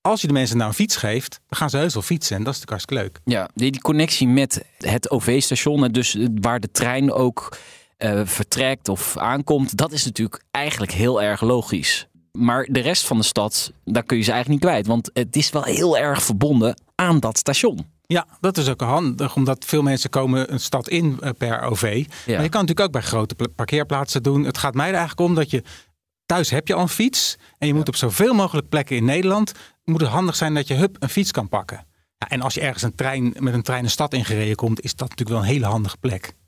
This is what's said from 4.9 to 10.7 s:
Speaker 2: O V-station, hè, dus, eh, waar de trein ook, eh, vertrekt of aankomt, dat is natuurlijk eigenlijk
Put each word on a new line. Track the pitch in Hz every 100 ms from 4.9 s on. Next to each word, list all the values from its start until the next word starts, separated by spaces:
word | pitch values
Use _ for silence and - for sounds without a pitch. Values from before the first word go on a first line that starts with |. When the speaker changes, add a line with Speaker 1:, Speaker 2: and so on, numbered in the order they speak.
| 113 -
Speaker 2:
O | 131
V-station, | 117 131 - 123 147 147
hè, | 127
dus, | 117 120 101
eh, | 123 107
waar | 107 120
de | 104
trein | - 117 127 139
ook, | - 127 - - - - - _ _
eh, | 110 104 98
vertrekt | - 104 - 131 135 -
of | 95 - -
aankomt, | 110 135 143 147 131 101
dat | 165
is | 151 131
natuurlijk | - 110 - _
eigenlijk | 135 147